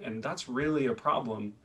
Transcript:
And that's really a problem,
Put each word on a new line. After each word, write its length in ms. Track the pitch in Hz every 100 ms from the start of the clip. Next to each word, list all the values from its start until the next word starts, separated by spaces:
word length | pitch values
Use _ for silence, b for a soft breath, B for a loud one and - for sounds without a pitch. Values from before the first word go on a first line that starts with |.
And 200 | 113 110
that's 260 | 131 180 -
really 380 | 123 156 151 131
a 80 |
problem, 580 | 113 147 143 123 107 104 -